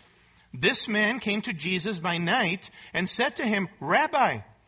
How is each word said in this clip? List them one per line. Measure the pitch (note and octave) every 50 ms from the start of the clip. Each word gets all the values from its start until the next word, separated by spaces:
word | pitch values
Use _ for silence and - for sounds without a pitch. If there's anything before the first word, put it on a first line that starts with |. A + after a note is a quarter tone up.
| - - _ _ _ _ _ _ _ _ -
This | B2 C#3+ G#3+ C4+ - - -
man | G#3 G#3+ G#3+ G#3 B3+ A3+
came | - G#3+ G3+ G#3+
to | - B3
Jesus | G3 D3 D3 F#3 F#3 F3+ D#3 A3 G#3 E3
by | D#3+ F3+ E3+
night | E3+ E3+ E3+ A3 C4 G#3+ E3 F#3+ G3 - - - - - - -
and | E3 F#3
said | - - - A#3+ D4 -
to | - C#4+
him, | G#3+ G#3 G3 F#3+ - - -
'Rabbi,'" | C#3 D3 F#3+ B3 D#4 D4+ - - A#3+ F3 C3 G#2+ - - - _ _